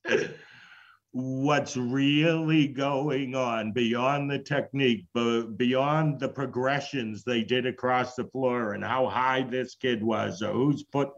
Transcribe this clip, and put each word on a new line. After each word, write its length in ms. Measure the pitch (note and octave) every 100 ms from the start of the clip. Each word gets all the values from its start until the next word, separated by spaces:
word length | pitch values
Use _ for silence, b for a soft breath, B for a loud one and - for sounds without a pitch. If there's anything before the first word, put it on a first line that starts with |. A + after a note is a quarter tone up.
<laughs> 360 | E4+ - - - B B B B B B _
what's 640 | B2+ C3 C3 C#3 - A2 B2+
really 880 | A#2+ C3+ C#3 D3 E3 D#3+ D#3+ D#3+ C3+
going 680 | B2+ C#3 C3+ D3 C3+ C3 C3
on 340 | B2 A2+ G#2+
beyond 560 | A2+ A#2 A#2+ C3 C#3+ C#3
the 80 | C#3
technique, 640 | - C#3+ - C#3 C3 G#2+ F2
be-, 320 | A#2+ A#2 A#2 A2+ G#2
beyond 600 | B2 C3 C#3+ D#3 D#3 C3
the 100 | C3
progressions 960 | - C3 B2 C3 C#3+ - C#3 A2 G2+
they 220 | B2 A#2+
did 220 | G#2+ B2 B2
across 500 | B2 B2+ B2+ B2 -
the 80 |
floor 480 | A2+ C3+ B2+ B2 G#2+
and 100 | G2+
how 240 | G2+ B2+ B2+
high 360 | B2 C3 C3
this 320 | B2 B2+ A#2 -
kid 260 | B2+ A2+
was 400 | A2+ G#2+ G#2+ -
or 100 | G#2+
whose 300 | G#2+ C#3+ C#3 -
foot 200 | C#3 C#3